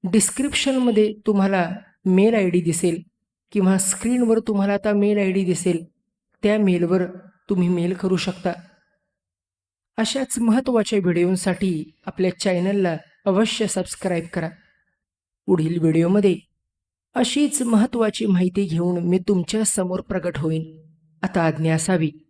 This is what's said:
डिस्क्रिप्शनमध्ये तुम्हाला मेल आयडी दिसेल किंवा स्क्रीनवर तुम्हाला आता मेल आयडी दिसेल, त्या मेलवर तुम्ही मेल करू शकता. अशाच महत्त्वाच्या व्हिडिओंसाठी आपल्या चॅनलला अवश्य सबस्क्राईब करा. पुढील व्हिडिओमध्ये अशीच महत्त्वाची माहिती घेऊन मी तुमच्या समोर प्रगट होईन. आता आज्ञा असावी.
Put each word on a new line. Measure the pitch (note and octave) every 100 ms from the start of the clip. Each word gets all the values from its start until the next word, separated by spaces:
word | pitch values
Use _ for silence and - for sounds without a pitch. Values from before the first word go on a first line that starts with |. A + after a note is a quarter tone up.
| F#3
डिस्क्रिप्शनमध्ये | G#3+ - - C#4 - C4+ C4 B3 G#3+ G#3+ G#3+ -
तुम्हाला | G3+ F#3+ F#3+ E3+ F#3+ - _
मेल | F#3+ F#3 G#3+
आयडी | A3+ F#3 F3
दिसेल | E3 E3 F3+ E3+ - _ _ _ _
किंवा | G#3 F#3 F#3+
स्क्रीनवर | - - A#3 B3 A#3 A3+
तुम्हाला | A3 G3+ G3
आता | G3+ G#3
मेल | G#3 G3+ G#3
आयडी | G3 F#3+
दिसेल, | F#3 E3+ F#3 E3+ E3+ _ _ _ _ _
त्या | G#3 G#3+
मेलवर | G3+ F3 E3+ F#3 F3+ - - _ -
तुम्ही | G3 F3
मेल | F3+ F3
करू | F#3 F#3+ F#3
शकता. | - F3+ F3+ E3+ - _ _ _ _ _ _ _ _ _ _ _ _ -
अशाच | A3 C4+ C4 -
महत्त्वाच्या | A3+ A3+ C4 A#3+ G#3 G#3+
व्हिडिओंसाठी | F3+ E3+ F3 F#3 G3 F3+ F#3+ D#3+ D#3 _ -
आपल्या | - F#3 F#3
चॅनलला | G#3 F3+ F#3 G3+ F#3 D#3+ - _ -
अवश्य | F#3+ A3 - G#3
सबस्क्राईब | - F3+ - F#3+ F3 E3+
करा. | - D#3+ - _ _ _ _ _ _ _ _ -
पुढील | F3+ D#3+ F3
व्हिडिओमध्ये | D#3+ D#3+ E3+ G3+ G3 F3 _ _ _ _ _ _ _
अशीच | B3 B3 C#4+ D4 -
महत्त्वाची | A#3+ A3 A#3 A#3+ A3 - A3
माहिती | F3+ F3+ F3+
घेऊन | G3 E3 F3 F3
मी | F3 F#3
तुमच्या | F3+ F#3+ E3+ G#3+
समोर | A3 - F#3 F3+
प्रगट | - F#3+ E3+ C#3+
होईन. | D#3+ D#3+ D#3+ - - _ _ _
आता | F#3+ F#3+ E3
आज्ञा | D3+ D#3+
असावी. | D#3+ D#3+ F#3 D#3 - _